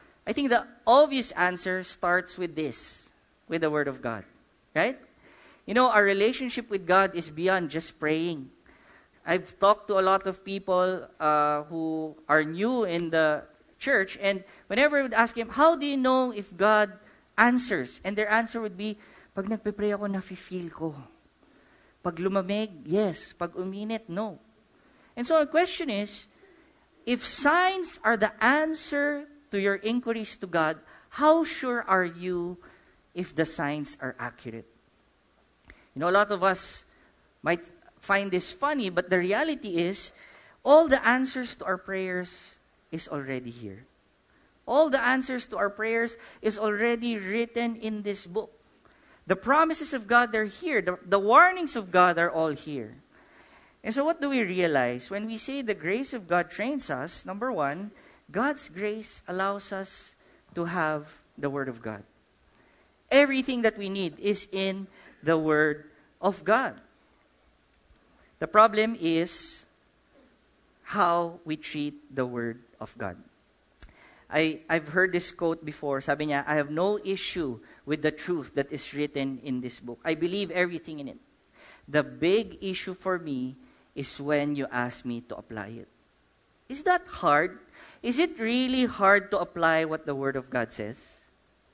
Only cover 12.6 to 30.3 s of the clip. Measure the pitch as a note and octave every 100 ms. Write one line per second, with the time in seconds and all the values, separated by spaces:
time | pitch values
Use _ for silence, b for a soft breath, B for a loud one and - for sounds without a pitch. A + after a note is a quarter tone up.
12.6 | G#3+ B3+ G3+ E3+ E3+ D#3+ D#3 D3+ - _
13.6 | _ _ - B3 F#3+ - G3 G3 F#3 B
14.6 | - G#3 D4 D4 C4+ A3 A#3 - A3+ B3
15.6 | D#4 E4 C#4+ C#4 B3+ C4 B3+ G#3 G3 F3
16.6 | G3+ G#3+ G3+ F#3+ b b b - A#3+ B3
17.6 | B3 F#3 B2 - F#3 G#3 G#3+ A3 A3+ A#3
18.6 | G#3+ F3+ G#3+ G#3 B B B - G3 A3
19.6 | G#3 G#3 G#3 G3+ G3+ G3 - F#3 - F#3
20.6 | F3 - D#3+ C#3+ B2 _ _ _ b b
21.6 | b b b b F3+ E3 F#3 G3 F3+ G#3
22.6 | G#3+ E3 C#3+ F#3 G#3 D#3 - - E3+ E3+
23.6 | F#3 G3 G#3+ A3 A3 F3 A3 D3+ _ _
24.6 | _ b b b b - B3 D#4+ D4 D#4
25.6 | F4+ - D#4+ G3+ G#3 - - b b b
26.6 | b b b _ - B3 - - C#4+ E4+
27.6 | F#4 F#4+ E4+ - G#3+ A3+ G#3 - A3+ C#4+
28.6 | D#4 D#4 - C#4+ D4 C#4+ D4+ - _ G3+
29.6 | G3 G3 G#3+ B3 A#3+ A3+ G#3+